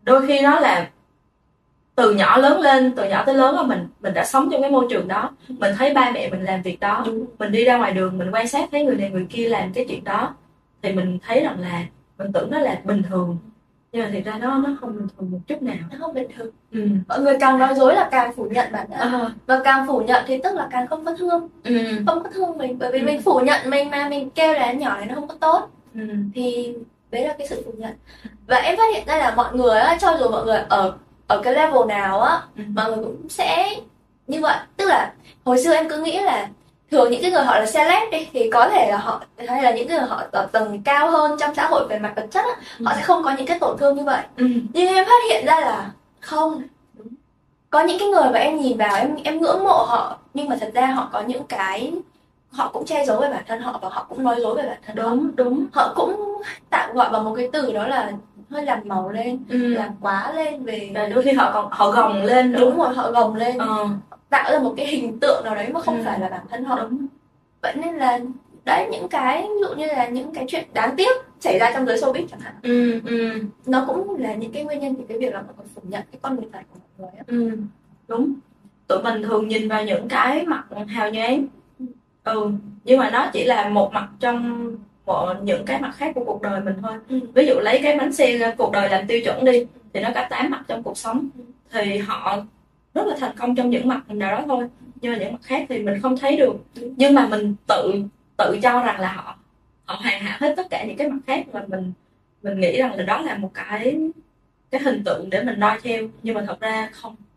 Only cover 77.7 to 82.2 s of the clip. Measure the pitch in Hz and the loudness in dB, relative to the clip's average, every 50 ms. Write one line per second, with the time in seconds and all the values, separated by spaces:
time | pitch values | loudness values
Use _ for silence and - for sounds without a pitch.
77.7 | - _ _ _ _ _ _ _ 226 233 269 285 277 - - _ _ _ _ - | -12 _ _ _ _ _ _ _ -2 -2 0 0 -2 -6 -10 _ _ _ _ -20
78.7 | _ _ _ _ 190 190 196 - 226 214 214 214 226 214 214 214 220 220 214 214 | _ _ _ _ -2 0 0 -2 -4 -4 -4 -2 0 0 0 0 -2 -2 -2 0
79.7 | 220 214 214 214 190 - - - 269 262 254 247 285 311 349 339 294 - - - | -2 -2 -2 0 -2 -2 -4 -4 -2 0 0 2 0 0 0 -2 -4 -4 -4 -12
80.7 | - 202 214 208 208 226 214 208 214 220 226 233 262 294 277 - - - _ _ | -12 -12 -10 -8 -6 -4 -4 -4 -2 -2 -2 0 0 0 -2 -4 -8 -16 _ _
81.7 | _ _ 254 247 - _ _ _ _ _ | _ _ -14 -14 -14 _ _ _ _ _